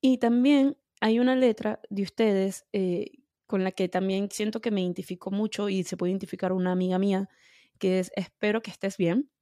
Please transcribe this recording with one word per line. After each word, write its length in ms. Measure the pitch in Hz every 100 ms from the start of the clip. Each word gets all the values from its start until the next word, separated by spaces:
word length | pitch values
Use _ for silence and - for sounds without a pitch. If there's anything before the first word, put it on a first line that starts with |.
Y 160 | 262 254
también 600 | 233 240 254 285 269 - _ _
hay 160 | 220 226
una 140 | 247 262
letra 420 | 254 220 214 220 -
de 140 | 196
ustedes, 640 | 196 - 220 196 190 190 _
eh, 380 | 208 190 175 - _ _ _ _
con 160 | 196
la 80 | 185
que 160 | 185 185
también 400 | 185 190 190 202
siento 280 | - 214 220
que 100 | 226
me 120 | 202
identifico 500 | 180 180 - 180 -
mucho 380 | 196 214 - 208
y 140 | 190 175
se 100 | 180
puede 160 | 180
identificar 400 | 190 185 - 185
una 220 | 185 180
amiga 260 | 185 185 185
mía, 300 | 196 190 196 _ _ _ _ _
que 220 | 190 185
es 120 | 185 -
"Espero 440 | 180 _ 208 220
que 80 | 220
estés 280 | - 196 -
bien". 320 | 175 190 285 _